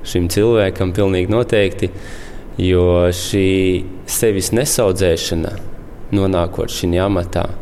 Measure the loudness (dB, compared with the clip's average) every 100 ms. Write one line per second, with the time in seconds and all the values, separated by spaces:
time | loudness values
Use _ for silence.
0 | -2 -2 0 2 4 4 2 0 -2 0
1 | 2 2 2 0 2 2 2 0 -4 -6
2 | -12 -14 -12 -14 -12 -2 2 4 4 4
3 | 2 0 -2 2 2 2 2 0 -2 -10
4 | -8 0 2 2 0 0 0 2 2 2
5 | 2 2 0 -2 -4 -6 -8 -10 -12 -14
6 | -2 0 2 2 0 -2 -6 -2 0 0
7 | 2 0 -2 -2 -2 -4